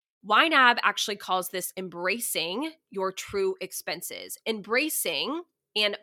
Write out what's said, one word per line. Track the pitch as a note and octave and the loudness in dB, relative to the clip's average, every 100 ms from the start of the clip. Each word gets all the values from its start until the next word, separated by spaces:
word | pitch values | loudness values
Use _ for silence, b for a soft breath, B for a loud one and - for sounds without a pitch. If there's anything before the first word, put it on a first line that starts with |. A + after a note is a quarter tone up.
| _ _ | _ _
Y | G3 G#3+ D#4+ | 2 4 6
nab | D4 B3 A#3+ | 8 6 6
actually | G3+ G3+ - | 2 0 -2
calls | G3+ - F#3 F3+ | -4 -2 -2 0
this | F#3 - - | -6 -6 -8
embracing | F#3 E3+ F#3 A#3 - F3 E3 G3 D#4+ D#4 _ | -8 -4 -2 -2 -2 -2 -2 -4 -6 -8 _
your | F#3+ F#3+ | -6 -4
true | F#3+ - G3+ F#3+ F#3 | -6 -6 -2 -2 -2
expenses, | F#3 - - E3 - F2+ F#3 - | -8 -8 -8 -8 -10 -12 -14 -8
embracing | A3 A3 F#3+ A#3+ D#4 - G3 C#3+ F3+ D#4+ - _ _ G#3+ | -6 -6 -2 0 0 -2 -2 -2 -2 -6 -10 _ _ 0
and | G#3 G#3 | 0 -2